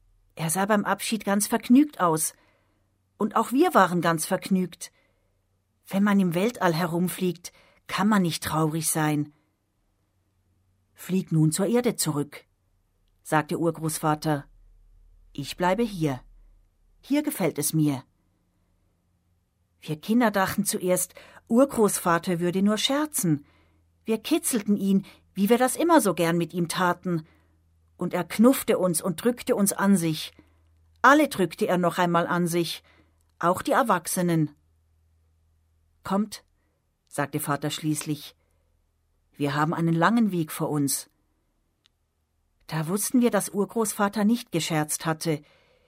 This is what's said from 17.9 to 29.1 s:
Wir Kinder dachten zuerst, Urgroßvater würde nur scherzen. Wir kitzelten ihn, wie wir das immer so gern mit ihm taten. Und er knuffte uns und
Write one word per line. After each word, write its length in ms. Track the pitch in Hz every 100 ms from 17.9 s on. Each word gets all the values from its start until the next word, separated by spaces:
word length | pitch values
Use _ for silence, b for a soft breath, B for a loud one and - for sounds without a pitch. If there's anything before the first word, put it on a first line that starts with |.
| 131 - _ _ _ _ _ _ _ _ _ _ _ _ _ _ _ _ _
Wir 160 | - 151
Kinder 360 | - 233 226
dachten 340 | 208 190 - 202
zuerst, 480 | 214 180 180 - - B B B
Urgroßvater 920 | 233 277 - 202 - 180 165 185 170
würde 240 | 175 185
nur 160 | 202 214
scherzen. 640 | - 277 302 - 175 143 b b b b b _ -
Wir 120 | 220
kitzelten 580 | - 320 - 240 208 202
ihn, 300 | 196 196 - B B -
wie 120 | 202
wir 100 | 233
das 160 | 254 -
immer 260 | 330 320
so 140 | 202 165
gern 200 | 170 170
mit 200 | 165 180
ihm 120 | 165
taten. 600 | - 180 175 185 170 156 b b b b _ _ -
Und 200 | 180 180
er 80 |
knuffte 560 | 170 - 240 269 - 196
uns 240 | 180 165
und 200 | 190